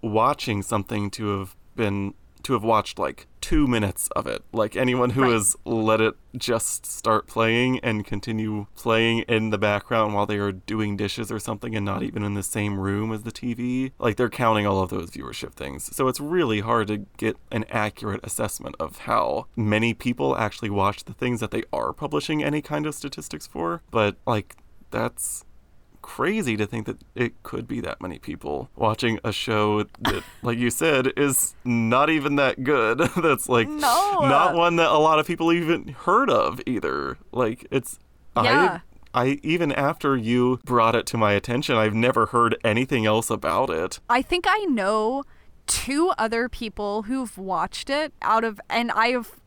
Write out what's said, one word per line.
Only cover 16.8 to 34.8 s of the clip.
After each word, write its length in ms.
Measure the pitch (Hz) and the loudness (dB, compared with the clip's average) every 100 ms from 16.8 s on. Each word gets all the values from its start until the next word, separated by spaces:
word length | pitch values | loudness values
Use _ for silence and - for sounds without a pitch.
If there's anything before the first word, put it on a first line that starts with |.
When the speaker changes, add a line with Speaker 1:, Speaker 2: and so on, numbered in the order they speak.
| 104 | 0
Speaker 1:
to 160 | 107 98 - | -4 -6 -4
get 200 | 110 - - | -4 -4 -6
an 140 | 113 110 | -6 -4
accurate 480 | 117 107 - 110 101 | -2 -4 -4 -8 -6
assessment 520 | - - 107 - - - | -8 -6 -6 -6 -12 -8
of 200 | 78 - | -10 -8
how 480 | - 113 69 73 123 - | -2 -2 0 -2 -6 -4
many 380 | 107 107 117 110 | 2 2 2 0
people 420 | 123 120 139 135 | -4 0 0 0
actually 320 | 107 - 110 | -2 -4 -6
watch 360 | 101 98 101 - | 0 0 -2 -12
the 80 | |
things 260 | - 123 120 | -6 -4 -2
that 100 | 110 | -4
they 120 | 113 - | -6 -4
are 200 | - - | -4 -4
publishing 500 | - 147 147 - 151 | -4 -4 -4 -2 -2
any 180 | 147 151 | 0 -2
kind 240 | - 147 151 | -2 -4 -4
of 80 | |
statistics 540 | 147 143 - - 151 - | -6 -10 -12 -12 -12 -12
for. 340 | 135 170 170 - | -6 -6 -6 -4
But, 280 | 113 104 95 - | 2 2 0 -2
like, 300 | 113 - - - - - | -2 -4 -16 -20 -20 -8
that's 520 | 117 117 - - - - - _ - _ - | -4 -4 -4 -10 -10 -14 -20 _ -20 _ -20
crazy 540 | - - 143 220 156 107 | -18 -4 -2 0 -2 -2
to 100 | 104 | -2
think 200 | 113 107 | -4 -8
that 100 | - - | -10 -12
it 300 | - 120 - | -4 -4 -4
could 240 | - - 117 | -12 -10 -6
be 140 | 117 | -6
that 200 | - - | -6 -8
many 160 | 90 76 | -10 -12
people 520 | - 73 - 73 - - | -12 -12 -8 -8 -8 -2
watching 440 | 107 110 120 110 | -2 0 0 -2
a 80 | 113 | -4
show 500 | 104 - 110 107 104 104 - | -6 -2 0 2 2 -2 -4
that, 240 | - 98 - | -4 -4 -6
Speaker 2:
<laughs> 80 | - | -8
Speaker 1:
like 160 | 123 117 | -4 0
you 120 | 120 | 0
said, 420 | - 160 139 127 - | 2 2 4 2 2
is 380 | 143 127 - - 127 | 0 2 -2 -4 -2
not 440 | 117 113 123 151 | 0 4 4 4
even 260 | 156 143 143 | 2 2 2
that 260 | 135 - | 2 0
good. 340 | 131 143 110 117 | 2 2 4 2
<laughs> 180 | 165 - | 2 2
That's, 320 | 156 135 - | 2 2 2
like, 180 | 123 113 | 2 2
Speaker 2:
No. 520 | 302 285 247 403 392 | 0 2 4 2 2
Speaker 1:
not 340 | 285 277 180 170 | 4 4 4 4
one 220 | 170 | 2
that 120 | 170 | 4